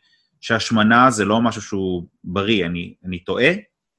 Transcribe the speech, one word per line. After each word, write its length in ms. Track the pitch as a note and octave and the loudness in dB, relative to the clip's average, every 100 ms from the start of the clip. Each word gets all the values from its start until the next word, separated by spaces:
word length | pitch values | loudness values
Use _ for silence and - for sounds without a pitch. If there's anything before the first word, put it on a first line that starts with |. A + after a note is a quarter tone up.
| _ _ _ _ | _ _ _ _
שהשמנה 680 | - A2+ - A#2 G#2+ A#2+ C3 | -4 -4 0 2 4 6 4
זה 140 | G#2+ | 4
לא 160 | G2 A2+ | 0 2
משהו 220 | A#2 A2 | 0 -4
שהוא 400 | - G2 F#2+ F2+ E2+ _ | -8 -6 -4 -4 -8 _
בריא. 420 | - F#2+ G2+ G#2 E2+ | -8 -4 0 0 -2
אני, 280 | F2 F#2 - | -6 -10 -14
אני 140 | F#2 F2+ | -12 -10
טועה? 320 | - F#2+ C#3 G3+ - _ _ | -6 0 0 0 -8 _ _